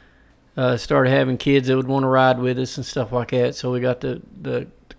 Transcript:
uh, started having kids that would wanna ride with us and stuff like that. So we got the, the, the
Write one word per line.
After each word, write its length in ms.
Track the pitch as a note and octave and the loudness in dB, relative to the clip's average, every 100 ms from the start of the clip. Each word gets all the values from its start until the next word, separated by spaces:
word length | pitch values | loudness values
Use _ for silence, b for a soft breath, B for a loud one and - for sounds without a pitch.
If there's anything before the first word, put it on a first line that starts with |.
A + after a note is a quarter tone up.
| b b b b _ - | b b b b _ -2
uh, 200 | B2+ A#2+ | 0 0
started 320 | - C#3+ B2+ | 0 2 4
having 260 | C#3 C3 B2+ | 4 2 0
kids 320 | C#3+ C#3 B2+ | 2 2 4
that 80 | C3 | 0
would 100 | C3 | 0
wanna 220 | C3+ C3 | 0 2
ride 300 | C3 C3 B2 | 4 4 2
with 200 | B2+ B2+ | 0 -2
us 180 | B2+ - | -4 -8
and 60 | B2 | -8
stuff 260 | C#3 A2+ | -6 -4
like 180 | B2 A2+ | -4 -2
that. 220 | B2+ B2 | 0 0
So 160 | - B2+ | -2 -4
we 100 | B2 | -2
got 200 | B2+ B2 | -2 -2
the, 220 | C3 - - - | -6 -8 -12 -14
the, 260 | C3 B2 C#3 - | -6 -6 -8 -16
the 60 | _ | _